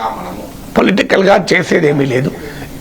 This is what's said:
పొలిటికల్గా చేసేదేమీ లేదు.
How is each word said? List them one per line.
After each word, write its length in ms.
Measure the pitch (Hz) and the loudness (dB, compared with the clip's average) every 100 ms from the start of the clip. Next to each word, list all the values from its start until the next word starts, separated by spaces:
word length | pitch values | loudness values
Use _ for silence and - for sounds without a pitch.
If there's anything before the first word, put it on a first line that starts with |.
| 208 - 185 185 - - - - | -6 -8 -10 -10 -12 -14 -4 0
పొలిటికల్గా 680 | 226 196 262 - 190 202 160 | 2 2 2 4 6 4 4
చేసేదేమీ 520 | 185 165 180 151 147 | 0 2 2 2 2
లేదు. 260 | 135 123 151 - - - - - | 2 0 -2 -4 -10 -12 -12 0